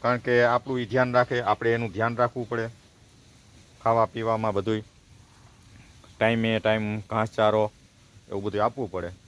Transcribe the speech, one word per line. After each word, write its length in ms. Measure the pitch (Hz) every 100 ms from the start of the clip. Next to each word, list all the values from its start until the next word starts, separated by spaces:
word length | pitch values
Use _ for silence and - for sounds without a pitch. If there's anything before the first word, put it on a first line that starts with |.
કારણ 160 | 120 123
કે 260 | 127 123
આપણું 360 | 120 123 131 127
ઈ 60 | 117
ધ્યાન 280 | 127 123
રાખે, 280 | 123 123 123
આપણે 320 | 107 107 120
એનું 180 | 117 117
ધ્યાન 240 | 95 113 120
રાખવું 340 | 120 131 113
પડે. 200 | 117 113 113 _ _ - _ - - - - - -
ખાવા 220 | 113 117 110
પીવામાં 480 | 120 113 113 110
બધુંય 300 | 98 98 107 107 _ _ - - - - - - - - - - -
ટાઈમે 400 | 110 113 113 110
ટાઈમ 400 | 107 110 107 107
ઘાસચારો 720 | 101 110 110 - 107 107 107 - - _ - - -
એવું 140 | 98
બધું 220 | 101 101 107
આપવું 260 | 127 110
પડે. 200 | 90 87 90